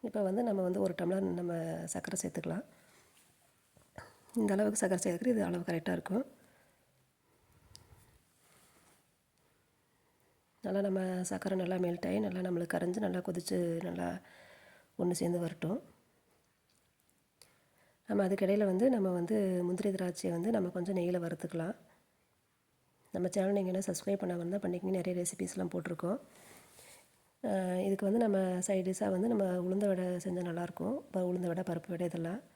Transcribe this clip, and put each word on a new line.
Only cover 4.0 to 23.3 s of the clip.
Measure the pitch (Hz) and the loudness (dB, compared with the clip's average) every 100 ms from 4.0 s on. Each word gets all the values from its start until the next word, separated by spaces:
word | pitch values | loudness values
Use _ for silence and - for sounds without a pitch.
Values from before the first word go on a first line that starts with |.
| - - - 233 | -18 -20 -6 0
இந்த | 208 | 2
அளவுக்கு | 196 214 208 | 4 2 2
சர்க்கரை | 190 185 | 0 2
சேர்க்குறது | 185 175 247 | 0 0 2
இது | 226 | 2
அளவு | 180 175 | 2 0
கரெக்டா | 175 170 160 | 0 -2 0
இருக்கும். | 175 - 190 - - - - _ _ _ _ _ _ _ _ _ _ - - - - - _ _ _ _ - - - - _ _ _ _ _ _ _ _ _ _ _ _ _ _ _ _ _ | -2 0 -2 -2 -10 -20 -20 _ _ _ _ _ _ _ _ _ _ -20 -20 -20 -20 -20 _ _ _ _ -20 -20 -20 -20 _ _ _ _ _ _ _ _ _ _ _ _ _ _ _ _ _
நல்லா | 202 196 | -2 0
நம்ம | 202 190 185 180 180 | 2 2 0 -2 -2
சர்க்கரை | 185 190 190 | -4 -2 0
நல்லா | 180 185 | 0 0
மெல்ட் | 180 175 180 | 0 0 0
ஆகி | 196 | 0
நல்லா | 208 185 | 0 -2
நம்மளுக்கு | 180 175 170 | -2 -2 0
கரைஞ்சு | 175 175 185 | 0 0 0
நல்லா | 202 180 | 0 -2
கொதிச்சு | 180 175 170 185 175 165 | -2 -4 -2 0 0 0
நல்லா | 170 175 175 180 - - - - - - _ - | -2 -2 -2 -4 -10 -20 -20 -20 -20 -20 _ -2
ஒண்ணு | 180 175 | 0 2
சேர்ந்து | 170 175 | 0 0
வரட்டும். | 165 - 160 233 - - _ _ _ _ _ _ _ _ _ _ _ _ _ _ - _ _ _ _ _ - | -2 -2 -2 -2 -6 -20 _ _ _ _ _ _ _ _ _ _ _ _ _ _ -20 _ _ _ _ _ -2
நம்ம | 202 | 2
அதுக்கிடையில | 190 190 190 202 202 | 2 4 4 4 4
வந்து | 185 247 | 4 4
நம்ம | 247 190 | 4 2
வந்து | 180 170 220 190 180 | 2 2 2 2 2
முந்திரி, | 180 185 202 | 0 0 0
திராட்சையை | 190 180 170 185 | 0 -2 -2 -2
வந்து | 170 190 | 0 2
நம்ம | 226 180 | 2 0
கொஞ்சம் | 185 180 185 | -2 -2 0
நெய்யில | 175 180 | 2 0
வறுத்துக்கலாம். | 170 160 170 170 165 - - _ _ _ _ _ _ _ _ _ _ _ _ | -2 -4 -4 -4 -4 -6 -14 _ _ _ _ _ _ _ _ _ _ _ _
நம்ம | 185 | -2
சேனல் | 180 | -2